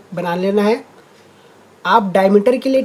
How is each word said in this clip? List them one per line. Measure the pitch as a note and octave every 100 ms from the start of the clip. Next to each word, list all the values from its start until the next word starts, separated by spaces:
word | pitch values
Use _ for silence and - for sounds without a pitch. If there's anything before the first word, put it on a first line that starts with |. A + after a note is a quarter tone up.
| -
बना | E3+ F3 F3
लेना | F#3+ G3+
है। | G#3 B3 - - - _ _ _ - _ _ _ F3
आप | G#3+ G3+
diameter | F3+ F#3+ G3+ G3+ B3+
के | C4+
लिए | C4+